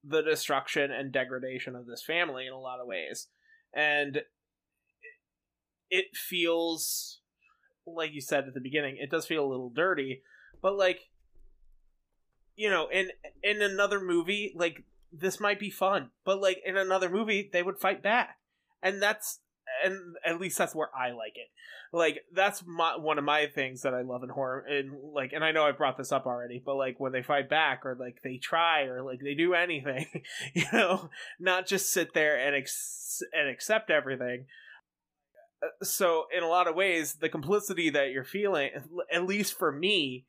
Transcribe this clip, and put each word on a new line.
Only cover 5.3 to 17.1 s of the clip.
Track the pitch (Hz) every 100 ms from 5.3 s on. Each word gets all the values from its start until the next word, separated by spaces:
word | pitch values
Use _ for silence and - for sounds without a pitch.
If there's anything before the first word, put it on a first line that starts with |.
| _ _ _ _ _ _
it | 185 190 -
feels, | - 180 170 170 170 165 - - - - _ _ _ _ _ _ -
like | 165 156
you | 151
said | 135 147 135
at |
the | 131
beginning, | 127 151 143 135
it | 143
does | 165 156
feel | 160 143
a |
little | 127 123
dirty, | 120 180 170 135 127 _ - - -
but, | 190 202
like, | 185 180 - _ _ - - _ - - _ _ _ _ _ _ _ -
you | 214
know, | 185 156
in, | 180 190 - 151 -
in | 202 208
another | 208 196 202 202
movie, | 185 175 170 208 208 165
like, | 175 160 - _ _
this | 160 185 180
might | 208 202
be | 208
fun, | - 190 196 135 _
but, | - 190
like, | 196 185 -
in | 190
another | 190 190
movie, | 185